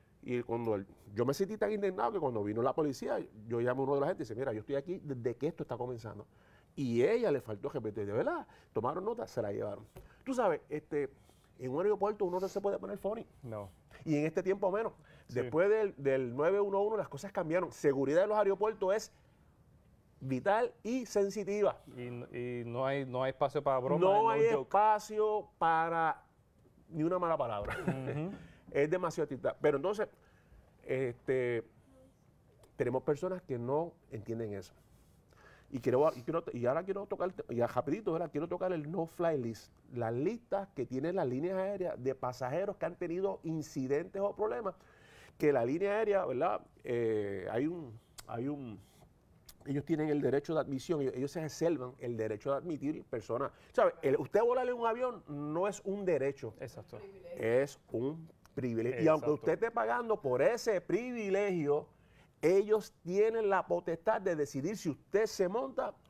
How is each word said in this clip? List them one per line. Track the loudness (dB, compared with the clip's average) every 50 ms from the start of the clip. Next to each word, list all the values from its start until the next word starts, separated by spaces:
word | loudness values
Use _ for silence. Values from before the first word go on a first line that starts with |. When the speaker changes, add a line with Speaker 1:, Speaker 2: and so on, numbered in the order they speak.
| _ _ _ _
Speaker 1:
Y | -6 -4 -4 -2
cuando | -2 -2 -4 -2 0 0 0
él, | 0 -2 -6 -12 -20 -20 -6 -2
yo | 0 0
me | 2
sentí | 2 0 0 -2 -2
tan | -2 0 0
indignado | 0 0 0 -2 0 0 0 0
que | 0 0
cuando | 0 0 0 0 -2
vino | 0 0 2
la | 2 2 2
policía, | 2 0 0 -2 -2 -4 -2 -2 -2 -4 -6 -12 -14 -8 -4
yo | -2 0
llamé | 2 2 0 0
a | 0
uno | 0 2
de | 2
la | 2 0
gente | -2 -2
y | -6
dice, | -6 -6
"Mira, | -4 -4 -4
yo | -4 -4
estoy | -4 -4 -4
aquí | -4 -4 -4 -8 -8
desde | -6 -8 -6 -4 -2 -4 -2
que | -2 -4 -4
esto | -4 -6 -8
está | -6 -6
comenzando." | -6 -6 -6 -8 -8 -10 -12 -12 -14 -16 -18 _ -20 -20 -20 -20 -20 -20 _ _
Y | -4 -2 2 4 6
ella | 6 6 4 4 2 2
le | 2 0
faltó | -2 -6 -8 -6 -6 -6
respeto. | -6 -4 -4 -4 -4 -4
Y | -4
de | -2
verdad, | 0 0 0 0 -2 -4 -6 -10 -16 -20 -16 _ -4
tomaron | -2 -2 -2 -2 -2 -4
nota, | -4 -4 -6 -6
se | -6 -4 -4
la | -4 -2
llevaron. | -4 -4 -4 -6 -6 -10 -12 -16 -20 -20 -20 -20 -20 -12
Tú | -8 -4 -2
sabes, | 0 2 2 2 0 -2 -6
este, | -8 -8 -6 -4 -2 -2 -2 -4 -6 -12 -20 -20 -20 _ -20 _ _ -10
en | -6 -4
un | -2 0
aeropuerto | 2 2 2 2 0 0 0 0 -2
uno | 0 0 0
no | -2 -2
se | -2 -2
puede | 0 0 0 -2
poner | -4 -6 -8 -6
funny. | -4 -4 -4 -6 -8 -14 -18 -16
Speaker 2:
No. | -12 -10 -8 -8 -10 -10 -14 -20 _ -20 -20 -10 -4
Speaker 1:
Y | 0 0 2
en | 0
este | 0 0 0
tiempo | 0 0 0 0 0 0
menos. | 0 0 -2 -4 -6 -12 -18 -20 -20 -20 -14
Speaker 2:
Sí. | -6 -4 -4
Speaker 1:
Después | -2 0 2 4 4 6
del, | 4 4 2 0 -2
del | -2 0 2 2 2 2 0 0
nueve | 2 2 4 4 4
uno | 2 2 2 0
uno | 0 0 0 -2
las | -2 -4
cosas | -8 -12 -12 -6
cambiaron. | -4 -4 0 0 0 0 0 -2
Seguridad | -2 2 2 4 4 4 4 4 4 4
de | 4
los | 4 4
aeropuertos | 4 4 4 4 2 2 0 0 0 2 2 2
es | 0 -2 -6 -14 -20 _ _ _ _ -20 -20 _ _ _ _ -20 -20 _ _ -20 -20 _ _ _ -12
vital | -6 -4 -4 0 2 4 4 4 4 0 -2 -6
y | -4 -2 -2 -2 -2
sensitiva. | 0 2 2 2 2 0 -2 -4 -2 2 4 4 2 2 0 -6 -16 -12
Speaker 2:
Y, | -10 -10 -8 -8 -8 -10 -8 -8
y | -6 -6 -6 -6 -6 -6
no | -4 -4 -2 0
hay, | 0 0 -2 -2
no | -4 -4 -2
hay | -2 -2
espacio | 0 0 0 0 0 0
para | 0 2 2 2
broma, | 2 2 2 4
Speaker 1:
No | 4 6 6 6 4
Speaker 2:
no | 4
Speaker 1:
hay | 4 4 4 4
Speaker 2:
joke. | 4 2 0
Speaker 1:
espacio | 2 4 4 6 6 4 2 0 -4 -2 0 0 2 0 -2 -4 -6 _
para | 0 2 4 4 4 2 2 2 2 2 2 0 -2 -6 _ _ _ _ _ _ _ -20 -20 _ -20 -18 -8
ni | -4 0 0
una | 2 2 2
mala | 2 2 2 2
palabra. | 0 -2 -2 -4 -4 -4 -4 -4
Speaker 2:
Ujú. | -2 -2 -2 -2 -4 -4 -4 -4 -4 -6
Speaker 1:
<laughs> | -8 -10 -14 -18 -20 -20 -12 -2
Es | 0 2 2 2
demasiado | 2 0 0 -2 -2 -2
estricta. | -2 -2 -4 -2 -2 -2 0 2
Pero | 2 2 4
entonces, | 2 2 -2 -2 -2 -4 -6 -8 -14 _ -20 -20 _ _ _ -20 -20 -20 _ _ _
este, | -8 -4 -2 -2 -2 -4 -4 -4 -2 -2 0 0 0 0 -2 -2 -4 -8 -14 -20 -20 -20 -20 -20 -20 -20 _ _ _ _ _ _ _ _ -20 -20 -20 -8 _
tenemos | -2 -2 0 0 0 0
personas | 0 -2 0 -2 -6 -6 -6
que | -6 -6 -6 -4
no | -2 -2 -2 -2 -2 -4 -8 _ _ -14
entienden | -14 -12 -8 -6 -6 -6 -6 -6
eso. | -8 -8 -10 -14 -18 -20 -20 _ -20 -20 -20 -20 -20 _ _ _ _ -20 -20 -20 -20 -20 -14 -12
Y | -10 -4
quiero, | 0 4 6 6 6 6 4
y | 2
quiero, | -2 -4 -2 -2 -2 -4
y | -4 0 2
ahora | 2 2 2 0
quiero | -2 -4 -6 -6
tocar, | -6 -4 -2 -2 -4 -4 -6 -8 -4
y | 0 0
a | 0 2
rapidito, | 2 0 0 0 -2 -2 -2 -2
¿verdad? | -2 -2 -2 -4
Quiero | -4 -4 -4 -4
tocar | -4 -2 -2 -2
el | -2 -2 -4 -4
no-fly | -4 -4 -4 -4 -2 -2 0 0 2 0
list, | -2 -4 -6 -8 -12 -20 _ _ _ -10
las | -6 -4 -2 -2
listas | -2 0 0 -2 -2 -4 -6 -4 -4 -4 -4 -4 -6
que | -6 -6
tienen | -4 -4 -4 -2 -2 0
las | 0 0
líneas | 0 0 -2 -2 -2 -2
aéreas | -2 -2 -2 -2 -4 -4 -4 -4 -4
de | -2 -4 -2
pasajeros | -2 -4 -6 -4 -4 -4 -2 -2 -2 -2 -4 -4
que | -4 -4
han | -4 -4
tenido | -4 -6 -4 -2 -2 -2 -2 -2 -4 -4
incidentes | -4 -4 -4 -4 -6 -4 -4 0 0 0 0 0 -2 -4 -2
o | -2 -2 0
problemas, | 0 -2 -2 -2 -2 -4 -6 -6 -8 -12 -20 -20 -20 -20 -20 -20 -20 -20 -20 -4 2
que | 4 4
la | 6 6 4
línea | 2 0 0 0 0
aérea, | 2 2 2 2 2 2 2
¿verdad? | 0 0 0 0 0 0 -2 -6 -10 -20 -10 -6
Eh, | -2 0 2 2 2 2 0 0 -2 -4 -6 -6 -4
hay | -2 -2 0
un, | -2 -2 -6 -8 -12 -14 -16 -18 _ _ -18 -12
hay | -8 -6 -4 -4 -4
un, | -4 -6 -8 -10 -12 -14 -16 -20 -20 -20 -20 -20 _ _ _ _ _ _ _ -20 -20 -12 -8
ellos | -4 -4 -2 -2
tienen | 0 0 0 2 2
el | 2 2
derecho | 2 2 2 2 0 0 0
de | 0
admisión, | 0 0 -4 -4 -2 0 0 0
ellos, | 0 0 -2
ellos | -2 -4 -4
se | -4 -4
reservan | -6 -6 -2 0 2 2 2 0 -2 -6 -10 -8
el | -6 -4 -2
derecho | -2 -2 -2 -2 -4 -2 -2
de | -2 -2
admitir | -2 -4 -6 -4 -4 -4 -4 -4 -6
personas. | -6 -6 -6 -4 -2 -2 -2 -2 -4 -6 -12 -20 -2
¿Sabe? | 2 4 4 4 4 2
El, | 2 2 2 2
usted | 2 2 2 4
volarle | 4 4 2 2 0 -2
un | -2 0 0
avión | 0 0 0 -2 -4 -4 -8 -10 -10
no | -8 -6 -4 -2 0 0 0
es | 0 -2 -4 -6
un | -6 -4 -2 0
derecho. | 2 2 2 2 0 -2 -4 -8 -12 -10 -10
Speaker 2:
Exacto. | -12 -12 -12 -14 -18 -16 -16 -16 -16 -18 -18 -18 -16 -14 -8
Speaker 1:
Es | -2 0 2 4 4 2 2 -2 -10 _ -6
un | -4 -4 -2 -4 -4 -6 -12 -18 -20 _ -20 -14 _
privilegio. | -4 -4 -2 0 0 0 0 0 4
Y | 4 4
aunque | 4 4 4
Speaker 2:
Exacto. | 0 0
Speaker 1:
usted | 0 2 0 0
esté | 2 0 -2
pagando | 0 0 0 0 0 0 0 0 -2 0
por | 0 2 2 4
ese | 4 4 4 2 2 0 0 0
privilegio, | 0 0 -2 -2 -2 -2 -4 -4 -2 0 0 2 2 2 0 0 2 2 2 2 0 -4 -12 _ -20 -20 -20 -20 -20 -20 _ _
ellos | 4 6 6 6 6 4 2 2 0 -2 -14 _
tienen | -6 0 2 4 4 4 4 2 2 4
la | 4 2 2
potestad | 2 0 0 0 -2 -4 0 0 0 0 2
de | 2 0 0
decidir | 0 0 -2 -2 -2 -2 -2 -4
si | -4 -4 -4
usted | -4 -4 -2 _ 2 2 2
se | 2 2 0 0 0
monta | 0 -2 -4 -4 -2 -4 -4 -4 -6 -10 -16 -20